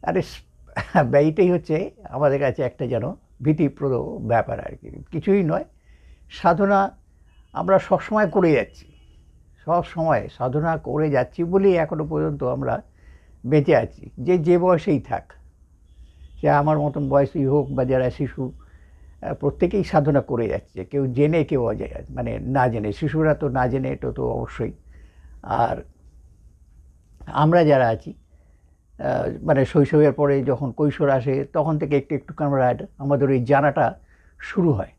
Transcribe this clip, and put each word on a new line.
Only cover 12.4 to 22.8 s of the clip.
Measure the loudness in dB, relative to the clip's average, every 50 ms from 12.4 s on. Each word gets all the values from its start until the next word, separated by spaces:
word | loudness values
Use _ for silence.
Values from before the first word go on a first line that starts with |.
| -4
আমরা | -4 -4 -4 -4 -4 -4 -6 -6 _ _ _ -20 -20 -20 -20 _ _ -20 -14 _
বেঁচে | 2 2 2 4 4 4
আছি। | 4 2 0 -8 -16 -20 -20 -14 -10
যে, | 0 2 2 2
যে | 4 4 2 4
বয়সেই | 4 4 2 2 2 0 0 0
থাক, | 0 -4 -8 -8 -8 _ -20 -20 -20 -20 _ _ _ _ _ _ _ _ -20 -20 -20 -20 _ -20 -20 -20 -16 -4
সে | 0 2
আমার | 2 2 2 2 0 0
মতন | 0 -2 -4 -4 -4 2
বয়সী | 2 2 2 2 0 -2 0
হোক | 2 2 0 0 0
বা | -2 -2 0
যারা | 0 2 0 0 0
শিশু, | -2 -4 -6 -6 -4 -6 -8 -8 -8 -14 -20 -20 -20 -20 -20 -20 -20 -20 -20 -20 -20 -14 -10
আহ, | -10 -8
প্রত্যেকেই | -2 -2 -4 0 0 -2 0 0 -2 -2
সাধনা | 0 0 0 2 4 2 0
করে | 0 0 -4 -2 -2 -2
যাচ্ছে, | -4 -6 -6 _ _ -12 -12
কেউ | -6 -4 -4 -2 -2 0
জেনে | 2 2 2 2 0 0
কেউ | 0 0 0 0
অজেনে, | -2 -2 -4 -6 -10 -10 -14 -14 -12
মানে | -10 -8 -6 -6 -6 -6
না | -6 -4 0 0 2 2
জেনে। | 0 -2